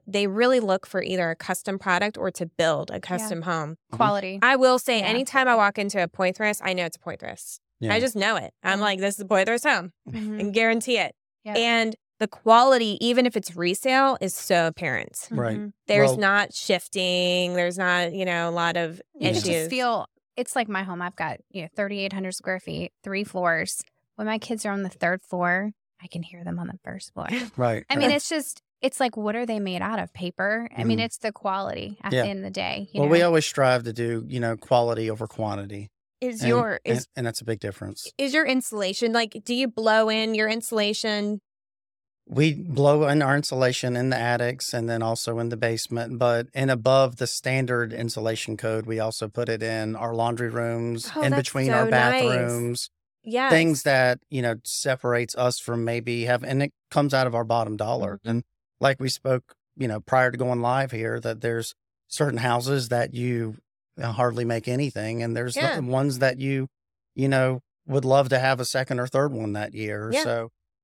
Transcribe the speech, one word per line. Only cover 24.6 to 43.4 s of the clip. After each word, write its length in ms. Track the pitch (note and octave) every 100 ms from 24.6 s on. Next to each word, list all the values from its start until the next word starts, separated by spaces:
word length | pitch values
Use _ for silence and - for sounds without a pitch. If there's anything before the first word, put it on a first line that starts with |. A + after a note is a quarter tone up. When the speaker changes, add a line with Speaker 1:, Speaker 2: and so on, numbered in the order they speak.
Speaker 2:
are 80 | G#3+
on 100 | G3
the 60 | F#3+
third 320 | - F3 F#3
floor, 520 | - F3+ F3 F3+ G#3 - _ _
I 40 | F3+
can 160 | -
hear 200 | E3 F3
them 140 | F3 F3
on 100 | E3+
the 100 | F#3
first 300 | - F#3+ -
floor. 160 | - -
Speaker 1:
<laughs> 280 | B3 A#3+ -
Speaker 3:
Right. 260 | B2 A2 -
Speaker 2:
I 60 | C#4+
mean, 120 | B3+
Speaker 3:
Right. 80 | D4
Speaker 2:
it's 120 | -
just, 320 | D#4+ C4 - _ _
it's 200 | C4 -
like, 180 | B3+ A3
what 180 | G#3 A3+
are 80 |
they 160 | A#3+ A3
made 220 | G3 F3+
out 160 | F#3+ A3
of? 160 | F3+
Paper? 540 | - F3 - G3 A3 A#3
I 100 | -
mean, 120 | A3+ A3+
Speaker 3:
Mm-hmm. 60 |
Speaker 2:
it's 140 | A3+ -
the 140 | A3
quality 640 | - G3+ F#3+ G3 - - G3+
at 100 | G3+
Speaker 3:
Yeah. 80 | B2+
Speaker 2:
the 60 | G3+
end 80 | G3
of 60 |
the 60 | F#3+
day, 380 | F#3+ F#3 - -
you 80 | G#3
Speaker 3:
Well, 80 | D3
we 80 | E3+
Speaker 2:
know? 80 | F3
Speaker 3:
always 180 | E3
strive 400 | D#3 - C3 B2+
to 80 | A#2
do, 320 | A2+ A#2 A2+ A#2
you 120 | B2+
know, 160 | A#2 A2+
quality 540 | - B2 A#2+ A2+ A2
over 160 | G#2+ A2
quantity. 640 | - G#2+ G2+ G2+ G2+ G#2 _ _ _
Speaker 1:
Is 220 | B3+ A3
Speaker 3:
And, 80 | A#3+
Speaker 1:
your, 320 | A#3+ A3+ F#3 -
Speaker 3:
and, 100 | A3+
Speaker 1:
is 100 | -
Speaker 3:
and 120 | - A#2+
that's 160 | -
a 20 |
big 160 | A#2 G#2+
difference. 500 | G#2 G2 G2+ F#2+ - -
Speaker 1:
is 160 | C#4
your 140 | D4 D4+
insulation, 640 | B3+ - G#3+ F#3+ G3 A#3
like, 300 | A#3 A3 A3+
do 100 | -
you 140 | B3 C4
blow 400 | A3 A3 A3 A3
in 260 | A3 A3
your 140 | A3 A3
insulation? 920 | A3+ - A3 G#3 G#3+ A3 G#3 G#3 G#3 - _ _ _ _ _ _ _ -
Speaker 3:
We 260 | A#2+ D#3
blow 520 | C#3+ F3+ C3+ C#3+ D3+ D3
in 160 | D3+
our 140 | C3+
insulation 600 | C#3+